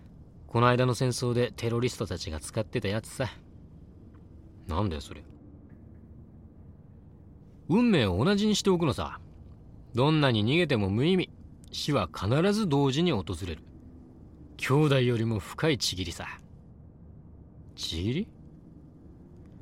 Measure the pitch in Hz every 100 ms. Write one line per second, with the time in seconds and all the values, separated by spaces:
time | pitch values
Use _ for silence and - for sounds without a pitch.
0 | - - - - - 117 123 123 127 120
1 | 127 120 123 120 120 - 117 117 123 -
2 | 101 90 - 78 - - - 127 98 107
3 | - - 104 - - - - - - -
4 | - - - - - - - 80 104 76
5 | - - - - - - - - - -
6 | - - - - - - - - - -
7 | - - - - - - - 190 240 180
8 | 101 90 151 208 214 208 202 180 165 104
9 | 71 - - - - - - - - 113
10 | 143 156 139 110 104 160 165 120 98 104
11 | 151 185 - - - - - - - 139
12 | 85 - 95 139 190 208 202 139 139 131
13 | 180 117 85 90 90 78 - - - -
14 | - - - - - - - 139 151 135
15 | 123 117 113 107 - - 156 135 - 95
16 | 87 - 82 - - - - - - -
17 | - - - - - - - - - 82
18 | 98 139 226 - - - - - - -
19 | - - - - - -